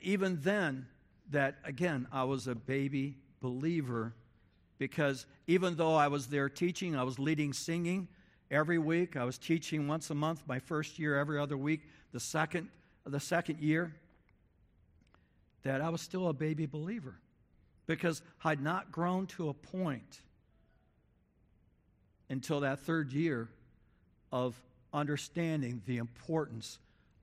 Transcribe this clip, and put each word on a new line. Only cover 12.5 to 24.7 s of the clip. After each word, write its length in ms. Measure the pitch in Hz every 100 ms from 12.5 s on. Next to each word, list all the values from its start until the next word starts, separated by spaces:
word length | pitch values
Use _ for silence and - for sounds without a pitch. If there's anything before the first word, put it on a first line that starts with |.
| 175 180 - _ _ -
the 140 | 139
second 400 | - 170 165 156
year, 360 | 151 160 175 151 _ _ _ _ _ _ _ _ _ _ _ - _ _ _ _
that 180 | 135 135
I 80 | 160
was 120 | 165
still 260 | - 185 180
a 60 |
baby 320 | 135 156 156 156
believer 480 | 156 165 226 127 92 _ _ _ _ _ _ -
because 340 | 160 175 151 - -
I'd 180 | 165 151
not 300 | 147 180 -
grown 340 | - 175 185 190
to 220 | - 156
a 40 |
point 680 | 143 - 185 180 120 - - - _ _ _ _ _ _ _ _ _ _ _ _ _ _ _ _ _ _ _ -
until 300 | 135 127 147
that 180 | 139 135
third 320 | - 165 143
year 380 | 135 165 123 113 - - _ _ _ _ _ -
of 300 | 131 127 113 -